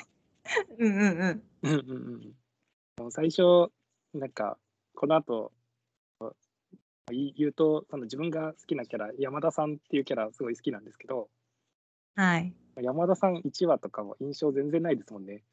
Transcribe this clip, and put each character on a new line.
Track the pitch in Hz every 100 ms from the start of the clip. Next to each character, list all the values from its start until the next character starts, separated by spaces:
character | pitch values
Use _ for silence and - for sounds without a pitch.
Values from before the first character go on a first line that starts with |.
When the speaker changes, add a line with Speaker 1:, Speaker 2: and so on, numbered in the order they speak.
| - _ _ _ -
Speaker 1:
<laughs> | 480 381 220
う | 226
ん |
う | 196
ん |
う | 208 170 185
ん。 | 131 - _
Speaker 2:
う | -
ん |
う | 151
ん | 127
う | 127 123 117
ん。 | 117 123 _ _ _ _ _ -
も | 120
う |
最 | 113 160
初、 | 160 180 175 170 - _ _ _
な | 151 135
ん |
か、 | - 104 - _ _ _ -
こ | 139
の | 160
後、 | 156 117 107 - _ _ _ _ _ _ 113 - _ _ _ - _ _ -
い-、 | 120 139
言 | 139 147
う |
と、 | - 156 151 -
そ | 143
の、 |
自 | 117 135
分 | 165
が | 160 156
好 | 156 -
き | 147
な | 113
キ | -
ャ |
ラ、 | 107 127
山 | 139 143
田 | 165
さ | 160 151
ん | 147
っ | -
て | 143
い |
う |
キ | 131
ャ | 127
ラ | 110
す | -
ご | 127
い | 117
好 |
き | -
な | 107
ん | 110
で |
す | -
け | -
ど、 | 131 107 _ _ _ _ _ _ _ _ -
Speaker 1:
は | 185 170
い。 | 180 - _ -
Speaker 2:
山 | 123 143 175
田 | 185
さ | 196
ん | 175
一 | 147 - 175
話 | 139
と | -
か | -
も | 104 -
印 | 135
象 | 143 151
全 | 135 143
然 | 165
な | 170
い | 139
で |
す | -
も | 104
ん | 95
ね。 | 104 -